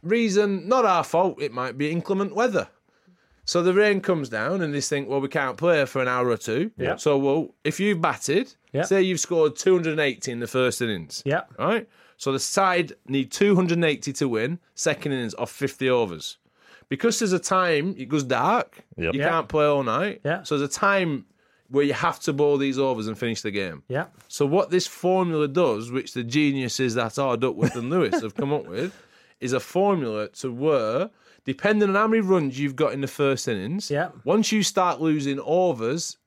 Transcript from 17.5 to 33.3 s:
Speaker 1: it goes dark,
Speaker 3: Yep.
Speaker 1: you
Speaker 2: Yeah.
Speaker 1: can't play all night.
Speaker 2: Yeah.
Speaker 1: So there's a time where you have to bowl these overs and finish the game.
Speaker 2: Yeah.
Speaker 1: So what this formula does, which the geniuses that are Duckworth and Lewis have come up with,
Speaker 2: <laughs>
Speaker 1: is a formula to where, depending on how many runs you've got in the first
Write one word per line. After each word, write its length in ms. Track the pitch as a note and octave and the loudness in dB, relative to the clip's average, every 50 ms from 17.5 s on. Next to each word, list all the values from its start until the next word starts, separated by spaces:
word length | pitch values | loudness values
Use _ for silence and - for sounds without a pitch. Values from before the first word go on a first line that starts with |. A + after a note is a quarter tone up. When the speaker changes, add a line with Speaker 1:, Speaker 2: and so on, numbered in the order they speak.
| F#3+ F#3 F#3 F3 D#3+ D3 D3 F#3+ G3 | 0 2 2 2 2 2 0 -2 -6
Speaker 1:
it 100 | - C3 | -6 -6
goes 160 | A2+ C#3+ D3+ C#3 | -2 -2 -2 0
dark, 600 | B2 B2+ A#2 B2+ E3+ A3 B3 - - _ - - _ - | 0 0 2 2 2 2 0 0 -4 _ -20 -20 _ -10
Speaker 3:
Yep. 160 | - E2+ E2 - | -4 -4 -2 -2
Speaker 1:
you 60 | C#3 | 0
Speaker 2:
Yeah. 100 | C#3+ D#3 | 0 0
Speaker 1:
can't 200 | E3 E3 D#3 - | 0 0 -2 0
play 160 | - D#3 D3 | 0 2 2
all 180 | D3 D3 C#3 C3+ | 4 2 2 0
night. 380 | A#2 A2 C3+ F#3 G#3 G3 - _ | 0 0 0 -2 -4 -6 -6 _
Speaker 2:
Yeah. 200 | C#3+ D#3+ F#3+ - | -4 -4 -4 -4
Speaker 1:
So 140 | - D3+ | -4 -2
there's 120 | C#3+ C#3+ C#3 | -2 -2 -4
a 40 | - - | -2 0
time 460 | - G3+ G3+ G3 F#3 E3 D3 B2+ - _ _ _ _ _ _ _ _ _ | 2 4 4 4 2 0 -2 -4 -6 _ _ _ _ _ _ _ _ _
where 140 | B2+ C#3 C#3+ | 0 2 2
you 80 | C#3+ C3+ | 2 0
have 240 | G#2+ E3 E3+ D#3 - | 0 0 -2 -2 -2
to 100 | - - | -2 -2
bowl 260 | D3 C#3 D3 D3 D3 | 0 2 2 2 4
these 220 | C#3 C#3 C#3 C3 C3 | 2 2 0 0 0
overs 280 | C#3 C3+ B2+ A2 G#2+ | 0 0 0 -2 -4
and 100 | A2 A2 | -6 -6
finish 240 | - B2+ A#2 A2+ - | -4 -4 -4 -4 -4
the 100 | - A2 | -6 -4
game. 320 | G2 G2+ G2 F2+ D#2+ C#2+ - _ | -4 -2 -4 -4 -8 -12 -12 _
Speaker 2:
Yeah. 160 | B2+ C#3 F3+ - _ _ - _ | -6 -6 -6 -6 _ _ -20 _
Speaker 1:
So 160 | - - D3 | -2 0 0
what 260 | C#3 D3 F#3+ - - | 2 4 2 2 2
this 160 | E3 F3+ F3 | 2 0 0
formula 640 | - - - - F3+ F#3 F#3+ F#3 F3 D#3+ D3+ D3+ C#3+ | -2 -8 -4 0 0 2 2 2 0 0 0 -2 0
does, 420 | C3+ F3 F3+ C#3+ A2 G#2 A2+ A#2+ | 2 2 2 2 2 0 -4 -6
which 220 | B2 C3 - - - | -6 -6 -6 -6 -8
the 100 | C3 B2 | -8 -6
geniuses 720 | A#2 A#2 D3+ D3+ C#3+ C#3 C3+ C3 A#2+ - - C3 B2 A2 | -2 0 2 2 2 2 0 -4 -4 -2 0 0 0 0
that 240 | B2 A#2 A2+ - - | 0 -2 -2 -2 -2
are 160 | C#3 C3+ A#2+ | -2 0 0
Duckworth 400 | A#2 C3+ C3 - F#2+ A#2 - - | 0 0 -2 0 0 -2 -2 -2
and 140 | B2 A#2 B2 | -2 -6 -2
Lewis 320 | D#3 F#3 D#3+ - - D#4+ | 0 0 0 0 0 -2
have 140 | A2+ A2 - | -4 -6 -6
come 180 | - D3+ C#3 D3 | -6 -4 -2 -2
up 140 | C#3+ - | -4 -4
with, 260 | - F2 G#2 D3 F#3+ - - - _ _ | -6 -6 -6 -6 -6 -8 -14 -20 _ _
Speaker 2:
<laughs> 220 | _ _ _ _ _ | _ _ _ _ _
Speaker 1:
is 100 | A#2+ B2+ | -6 -2
a 80 | B2 B2+ | -2 -2
formula 720 | - - - F3 G3 G3+ G3 F3 C#3 A#2 G#2+ G#2+ G#2+ G2+ | -4 -2 -2 0 2 2 2 0 -2 -4 -4 -6 -6 -8
to 200 | _ - - C3 | _ -10 -8 -8
where, 600 | A#2+ A#2+ C#3 D#3 D3+ C3 A2+ G#2+ A2+ C#3 F#3 A3 _ _ _ - - _ _ | -6 -2 0 2 2 2 2 0 0 -2 -4 -4 _ _ _ -20 -20 _ _
depending 460 | - C3+ - - G3+ G#3+ G#3+ G#3 G3 | -8 -6 -2 0 2 4 4 2 2
on 60 | F#3+ | 4
how 120 | G3+ G#3+ | 2 2
many 140 | A3 A3 A3+ | 2 2 2
runs 360 | G#3 F#3 F#3+ F3+ D3+ C3+ B2 | 2 4 2 2 2 0 -2
you've 200 | C3 C#3+ C#3+ C3+ | -2 -4 -4 0
got 160 | B2+ D#3 C3+ G#2+ | 0 0 0 0
in 80 | C#3 | -2
the 60 | C#3 | -6
first 420 | C3 - - D3 C#3 | -6 -2 0 0 0